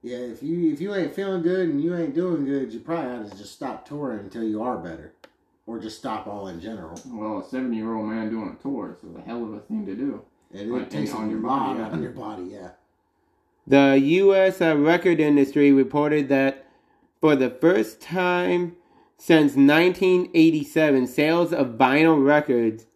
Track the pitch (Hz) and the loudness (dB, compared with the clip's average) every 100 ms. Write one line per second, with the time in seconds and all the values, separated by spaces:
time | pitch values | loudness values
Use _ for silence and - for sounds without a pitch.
0 | 117 123 123 117 143 170 165 143 190 202 | -12 -12 -12 -12 -6 -2 -2 -2 -4 -4
1 | 160 - 196 190 165 185 180 143 165 175 | -4 -4 -6 -4 -2 -2 -2 -2 -2 -4
2 | 160 139 180 165 135 139 127 110 113 165 | -4 -4 -2 -2 -2 -4 -4 -10 -8 -6
3 | 131 123 107 98 101 - 139 110 - 143 | -6 -10 -12 -16 -20 -14 -12 -12 -14 -10
4 | 139 107 98 107 113 107 120 113 85 80 | -8 -8 -12 -8 -6 -4 -4 -6 -8 -14
5 | 76 _ - _ _ _ - 113 107 - | -18 _ -20 _ _ _ -14 -12 -12 -12
6 | - 107 98 101 95 85 95 110 82 85 | -10 -10 -10 -12 -12 -12 -12 -12 -14 -16
7 | 131 117 107 104 95 131 131 113 110 113 | -14 -10 -8 -8 -8 -8 -6 -6 -6 -6
8 | 107 113 110 113 101 - 135 135 92 - | -6 -6 -6 -6 -8 -10 -10 -8 -10 -14
9 | - 85 104 120 113 104 - 110 98 98 | -20 -20 -14 -10 -10 -12 -10 -8 -8 -6
10 | 139 117 - _ _ 95 104 127 - 147 | -6 -8 -14 _ _ -14 -8 -6 -6 -8
11 | - 117 107 110 117 135 135 123 110 85 | -6 -6 -6 -6 -4 -4 -4 -6 -6 -6
12 | 73 - - 90 90 - 90 _ _ _ | -8 -10 -14 -14 -14 -16 -20 _ _ _
13 | _ _ _ _ _ _ - 135 139 135 | _ _ _ _ _ _ 2 4 6 4
14 | 139 175 196 190 190 185 170 151 147 175 | 4 4 6 6 4 2 0 2 4 2
15 | 185 165 151 147 135 143 143 139 131 147 | 2 2 4 4 4 4 6 6 4 0
16 | 147 151 135 139 135 135 - _ _ _ | 0 0 2 2 0 -2 -16 _ _ _
17 | _ _ 156 147 127 123 165 190 - - | _ _ 2 4 2 2 2 4 0 -8
18 | - 180 180 175 180 175 175 170 _ _ | -8 -2 0 0 0 -2 -2 -8 _ _
19 | _ _ - 165 147 131 139 151 175 180 | _ _ 4 6 6 6 6 6 4 2
20 | 185 180 185 - 160 156 143 - 156 135 | 2 2 2 4 4 4 -2 0 2 2
21 | 123 - 151 165 170 165 131 113 127 139 | 0 0 2 2 0 0 -2 2 2 4
22 | 160 156 135 147 147 120 113 110 - | 4 4 4 2 2 0 0 -2 -12